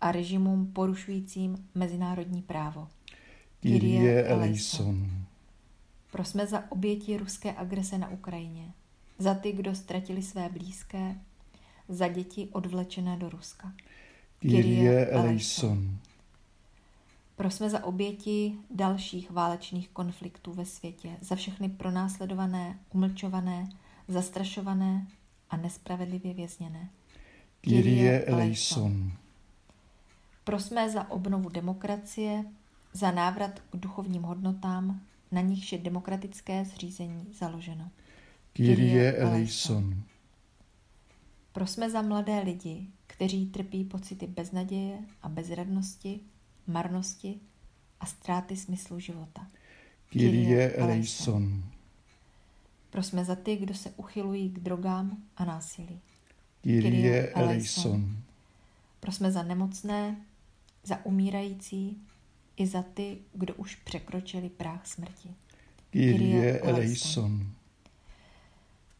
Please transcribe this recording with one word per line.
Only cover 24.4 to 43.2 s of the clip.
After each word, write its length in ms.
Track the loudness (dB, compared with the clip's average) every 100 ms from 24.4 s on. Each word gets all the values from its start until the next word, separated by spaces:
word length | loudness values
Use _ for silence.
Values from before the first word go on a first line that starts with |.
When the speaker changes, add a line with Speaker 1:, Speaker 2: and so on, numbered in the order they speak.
| -6 -4 -2 0 2 0 -2 -12 _ _ -8
Speaker 1:
a 60 | -6
nespravedlivě 760 | -6 -8 -8 -6 -4 -6 -6
vězněné. 560 | -6 -8 -10 -10 -10 -12 -16 _ -20 -20 -20 -20 _
Speaker 2:
Kyrie 220 | 6 8
Speaker 1:
Kyrie 420 | 8 8 8 6
Speaker 2:
eleison. 580 | 4 4 4 2 0 0
Speaker 1:
eleison. 300 | 2 2 -2 -6 -14 -20 -20 -20 _ _ _ _ _ _ _ -14
Prosme 460 | -4 -4 -2 0 0
za 200 | 0 -4
obnovu 380 | -4 -2 0 -2
demokracie, 960 | -2 -4 -4 -4 -4 -6 -4 -2 -2 -6 -12 _ _ _
za 180 | 0 2
návrat 500 | 4 2 2 -4 -6
k 160 | -10 -10
duchovním 460 | -8 -6 -4 -2
hodnotám, 800 | -4 -2 -2 -2 -2 -2 -2 -4 -8 _ -4
na 80 | 0
nichž 320 | 2 0 -2
je 60 | -6
demokratické 840 | -4 -4 -4 -6 -6 -12 -6 -4
zřízení 600 | -4 -6 -10 -8 -8 -10 -12 -8
založeno. 520 | -8 -6 -10 -10 -12 -14 -20 -20 -20 -20 _
Speaker 2:
Kyrie 240 | 4 6 8
Speaker 1:
Kyrie 400 | 8 8 6 6
Speaker 2:
eleison. 600 | 4 4 2 0 0 0
Speaker 1:
eleison. 260 | 0 -2 -6 _ _ _ _ _ _ _ _ _ _ _ -20 -20 _
Prosme 380 | -6 -4 -2 -2
za 120 | 0
mladé 380 | 2 2 2 0
lidi, 460 | 0 -4 -6 -8 -12 -16 -16
kteří 400 | -2